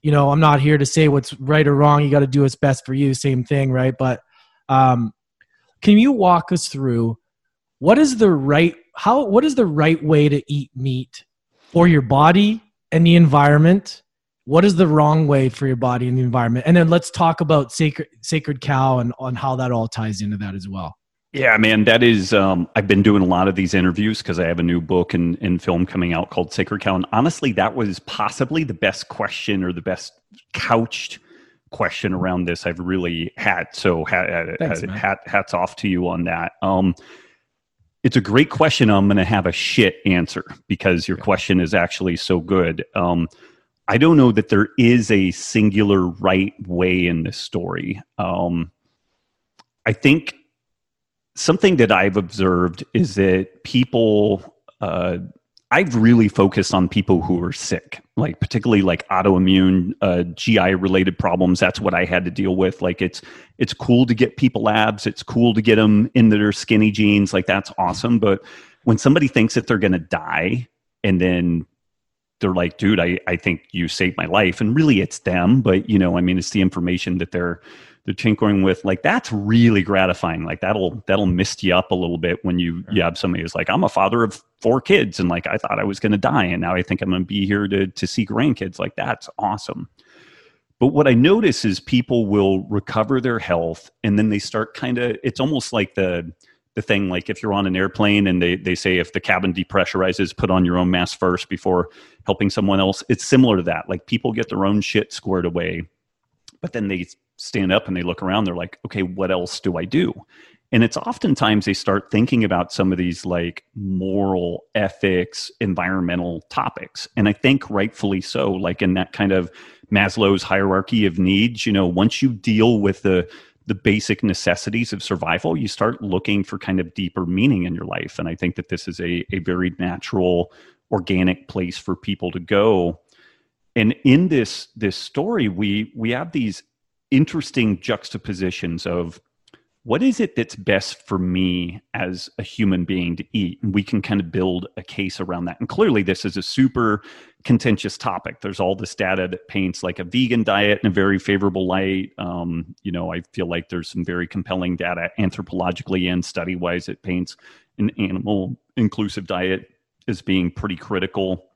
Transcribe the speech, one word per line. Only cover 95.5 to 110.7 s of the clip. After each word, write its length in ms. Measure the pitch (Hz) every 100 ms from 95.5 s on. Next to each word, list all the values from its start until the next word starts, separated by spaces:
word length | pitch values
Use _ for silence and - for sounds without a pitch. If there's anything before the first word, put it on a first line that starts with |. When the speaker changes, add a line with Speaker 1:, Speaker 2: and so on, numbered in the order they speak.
| 143 -
Speaker 2:
like 240 | 113 98
the, 360 | - 92 87 82 - _ _ _
the 60 | -
thing, 260 | - 101 95
like, 200 | 90 -
if 120 | 101
you're 120 | 107
on 120 | 98
an 100 | 95
airplane 520 | 92 95 - 104 104 98
and 140 | 90
they, 160 | 87 87
they 180 | 92
say, 220 | 90 98 90
"If 160 | 85
the 80 | 92
cabin 320 | - 92 95
depressurizes, 800 | 87 90 98 90 92 92 90 90
put 160 | - 98
on 140 | 92
your 120 | 90 90
own 140 | 90
mask 260 | 90 87 -
first 300 | 92 87 -
before 420 | 92 92 90 87 - - _
helping 240 | - 95 104
someone 320 | - 101 98
else." 200 | 95 - -
It's 180 | 117
similar 320 | - 131 127 98
to 60 |
that. 240 | 85 82 -
Like, 180 | 90 -
people 260 | 120 123
get 160 | 110 113
their 160 | 101
own 160 | 98 104
shit 320 | - 107 -
squared 320 | - 95 92
away, 380 | 87 85 85 87 82 _ _ _ _ _ - _
but 120 | -
then 160 | 120 101
they 180 | 95 87 - _ _
stand 340 | - 110 95
up 160 | 98 -
and 80 |
they 60 | 92
look 200 | 87 85
around, 220 | 92 104
they're 120 | 98
like, 220 | 87 85 -
"Okay, 180 | - 101
what 280 | 92 92 92
else 300 | 92 87 -
do 160 | 98 82
I 80 |
do?" 280 | 90 147 - - - _ - _ _